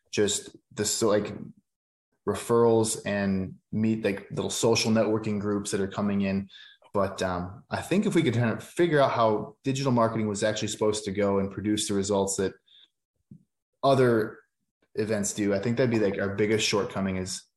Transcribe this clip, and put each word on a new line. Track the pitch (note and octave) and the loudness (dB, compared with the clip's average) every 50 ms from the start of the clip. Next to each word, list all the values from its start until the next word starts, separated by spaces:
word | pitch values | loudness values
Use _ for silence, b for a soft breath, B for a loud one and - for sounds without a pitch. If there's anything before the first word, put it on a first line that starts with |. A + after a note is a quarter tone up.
| B _ | B _
just | - - G#2 - - - - - - - _ _ - | 0 0 2 2 0 -2 -6 -10 -18 -20 _ _ -6
the, | - G#2+ | -4 -4
so, | - - - A#2+ G#2+ | -2 0 0 2 2
like, | G2+ G#2+ G#2 G#2 G2 - - - - _ _ _ _ _ _ _ _ _ _ _ _ _ - G2+ | 4 2 0 -2 -6 -10 -12 -16 -18 _ _ _ _ _ _ _ _ _ _ _ _ _ -4 -4
referrals | G2+ - - - A#2+ A#2 A#2 A#2 A2+ A2+ A2 A2 - - - | -4 -4 -2 2 4 4 6 6 6 4 4 2 -2 -4 -4
and | - G2+ G2+ G2+ G2 G2 F#2+ F#2+ F#2 - - _ _ | -4 -2 0 0 0 0 0 -2 -4 -8 -14 _ _
meet, | - G#2+ A2 A2 A2 A2 A2 | -4 0 0 0 0 0 0
like, | G2+ G2 G2+ - - | -2 -2 -4 -8 -8
little | - G2+ G2 F#2+ | -6 -6 -4 -4
social | - - - A#2 A#2 A2 - A2+ | -2 0 2 2 2 2 2 2
networking | A2 A2+ G#2+ G2+ G#2+ A2 G#2+ A2 G#2+ G2+ | 2 2 2 2 0 0 -2 -2 -4 -2
groups | G2 G#2 G#2 G2+ G2 - | -2 -2 -2 -2 -2 -4
that | - G2 | -4 -2
are | G2 F#2+ | -4 -4
coming | - - G#2 G2+ G2+ G2+ | -4 -2 -2 0 0 0
in. | G2 G2 F#2+ G2 G2 B B B B B B B B - | 0 0 0 -2 -4 B B B B B B B B -6
But, | - G2+ F#2+ F#2 - - | -2 -2 -2 -2 -2 -4
um, | G2 F#2 F2+ F2+ F2+ F#2 G#2 - - - | -4 -4 -4 -4 -6 -8 -12 -16 -12 -8
I | - F#2+ | -8 -8
think | - - E3 G3 G3+ | -4 0 0 0 2
if | G3+ D3+ | 2 2
we | F3 | 2
could | D3 B2+ A2 | 2 2 2
kind | A#2 A#2+ A2+ | 2 2 0
of | G2+ - | 0 -4
figure | - - - - F3 E3+ D3+ C#3+ | -8 -6 -2 0 2 4 4 4
out | C3+ - | 4 4
how | - A#2+ A#2 A2 G#2+ G#2 - - - _ - | 4 2 2 2 2 0 -2 -6 -14 _ -4
digital | C3+ C3 C3+ C#3 C#3 | -4 -2 0 0 2
marketing | B2 A#2+ A2+ A2 A2+ A#2 G#2+ G#2+ | 2 4 2 2 2 0 -2 -2
was | G2+ G2 | -2 0
actually | A2 G#2+ G#2+ - A2+ G#2 | 0 0 0 -2 -4 -4
supposed | - - A2 G#2+ G#2 - - | -2 0 0 0 0 0 -4
to | G2+ | -4
go | F#2+ G2+ G2+ G2+ G2 G2 | -2 0 2 2 2 2
and | G2 G2 | 0 -2
produce | - - F#2+ G#2+ G#2+ G#2 - - | -4 -4 -2 0 0 0 0 0
the | G#2 | 0
results | G2 F#2+ G2 G2+ G2 G2 F#2+ - | 0 0 0 0 0 0 0 0
that | - G2 F#2 - - b b b b b b _ _ _ _ _ _ _ - - - _ _ _ _ _ _ _ _ | -2 -2 -4 -4 -8 b b b b b b _ _ _ _ _ _ _ -20 -20 -20 _ _ _ _ _ _ _ _
other | - C#3 C3+ B2+ B2+ B2 A#2 A2 G#2+ A2 - - - _ _ _ _ _ _ _ _ _ - | 0 2 4 6 6 4 4 2 0 -2 -6 -14 -20 _ _ _ _ _ _ _ _ _ -6
events | - A2 G#2 A2 G#2 G2 - | -4 -4 -2 -2 -2 -2 -4
do, | - - G#2 G2+ G2+ | -4 -2 -2 0 0
I | G2 | 0
think | G2 A#2+ A#2 B2 | 0 -2 0 0
that'd | C3 A#2 | 0 2
be, | A#2 A2 | 2 2
like, | G#2 G2 F#2+ - | 2 2 0 -2
our | G2 G2 G2 | -4 -2 -2
biggest | G2+ G#2+ G#2 A2 G#2 - - | 0 0 0 0 0 0 0
shortcoming | - G2+ F#2+ - - G2 G2 F#2+ F#2+ | 0 0 -2 -2 -4 -4 -4 -2 -2
is, | F#2 F#2 F2+ - - - _ _ | -4 -4 -6 -8 -12 -14 _ _